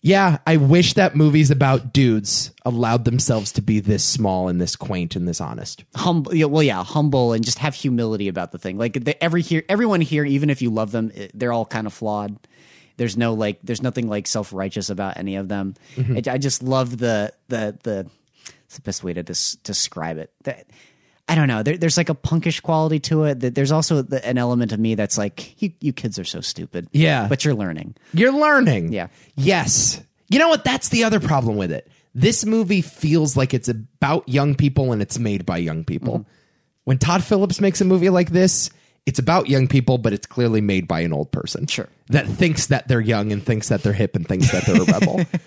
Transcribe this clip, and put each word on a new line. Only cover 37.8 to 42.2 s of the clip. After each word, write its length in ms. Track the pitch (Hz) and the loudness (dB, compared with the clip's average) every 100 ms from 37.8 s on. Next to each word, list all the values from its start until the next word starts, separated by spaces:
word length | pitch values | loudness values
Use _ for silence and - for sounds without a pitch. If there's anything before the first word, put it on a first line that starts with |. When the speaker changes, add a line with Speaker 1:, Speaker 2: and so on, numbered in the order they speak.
Speaker 1:
a 40 | 185 | 2
movie 240 | 185 185 | 4 4
like 200 | 180 175 | 2 2
this, 400 | 175 185 - - - _ _ - | 4 4 2 -2 -8 _ _ -4
it's 140 | 139 | -2
about 300 | 127 175 - | 2 2 4
young 180 | 139 127 | 2 4
people, 300 | 135 120 127 | 2 4 2
but 160 | 110 | 2
it's 120 | 104 - | -2 -4
clearly 360 | - 120 110 | -2 2 2
made 260 | 104 95 82 | 2 2 0
by 140 | 82 | 0
an 100 | 85 | 0
old 180 | 73 76 | -2 -4
person. 360 | - - - 147 | -6 -6 -6 -6
Speaker 2:
Sure. 220 | - - _ - | -6 -8 _ -2
Speaker 1:
That 180 | 143 | 0